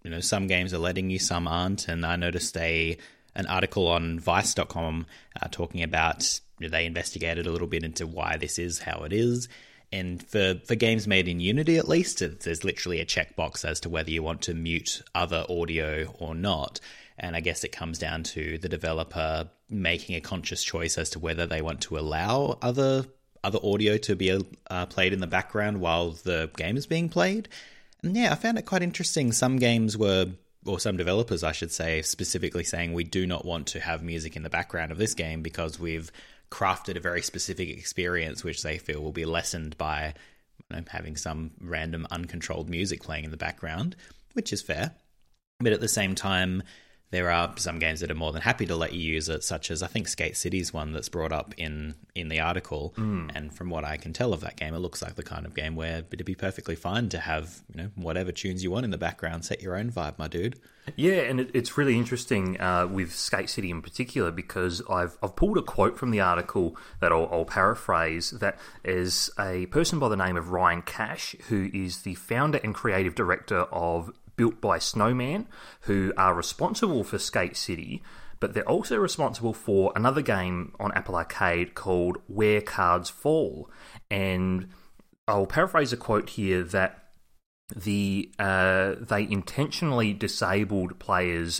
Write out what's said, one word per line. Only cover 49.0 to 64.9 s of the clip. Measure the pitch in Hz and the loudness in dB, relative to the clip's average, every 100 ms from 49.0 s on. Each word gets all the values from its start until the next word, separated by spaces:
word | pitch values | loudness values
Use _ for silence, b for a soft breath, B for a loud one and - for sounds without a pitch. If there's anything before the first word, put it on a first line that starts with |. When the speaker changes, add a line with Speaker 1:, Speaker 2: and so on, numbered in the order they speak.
| 80 80 80 | -2 -2 -2
Speaker 1:
it, | 78 | -4
such | - 80 - | -2 -4 -4
as, | 80 | -4
I | 90 | -2
think, | 117 90 | -4 -4
Skate | - 80 - | -2 -2 -2
City | 90 95 | -2 -2
is | 85 | -2
one | 80 76 | -4 -4
that's | 78 - | -6 -6
brought | 87 80 | -4 -2
up | 78 - - | -2 -4 -8
in, | 80 76 78 76 - 90 | -6 -6 -8 -10 -12 -10
in | 80 | -4
the | 80 | 0
article. | 80 90 - 76 76 - | 0 0 -4 -6 -6 -2
Speaker 2:
Mm. | 110 98 80 | -2 -2 -4
Speaker 1:
And | 76 76 | -8 -10
from | - 87 | -10 -6
what | 82 73 | -4 -4
I | 76 | -6
can | 80 | -6
tell | 80 123 | -2 0
of | 85 | 0
that | - - | -4 -8
game, | 78 | -6
it | 82 | -4
looks | 90 - | -6 -6
like | 82 - | -10 -10
the | |
kind | - 78 78 | -10 -10 -8
of | |
game | - 78 80 | -6 -6 -4
where | 80 82 82 | -4 -6 -8
it'd | 90 87 | -10 -6
be | 92 | -4
perfectly | 95 - - 82 | -4 -6 -8 -6
fine | 87 107 117 | -2 -2 -2
to | 87 | -2
have, | 87 78 78 - - | -2 -2 -4 -12 -16
you | - | -10
know, | 95 101 | -10 -6
whatever | 85 85 92 | -4 -2 -2
tunes | 90 98 92 | -4 -4 -2
you | 92 | -2
want | 95 | 0
in | 123 | -2
the | 82 | -2
background. | 85 - 82 82 82 | -2 -2 -6 -6 -6
Set | - | -6
your | 92 90 | -4 -4
own | 117 | -4
vibe, | 117 76 - | -2 -4 -4
my | 78 | -6
dude. | 85 104 127 B B B - | -2 -2 -4 B B B 2
Speaker 2:
Yeah, | 160 190 | 4 4
and | 123 127 | 2 2
it, | 127 | 2
it's | 131 120 - | 0 0 2
really | 139 117 | 4 4
interesting, | 120 123 - 110 92 92 | 4 -2 0 2 2 0
uh, | 92 90 90 | 2 4 2
with | 95 87 - | 0 -2 -2
Skate | - 98 - | 0 0 -2
City | - 95 | -2 -2
in | 85 | -4
particular, | 76 - 127 135 87 | -6 -6 -4 0 0
because | 85 - - 90 87 | 0 -6 0 0 0
I've, | - | -2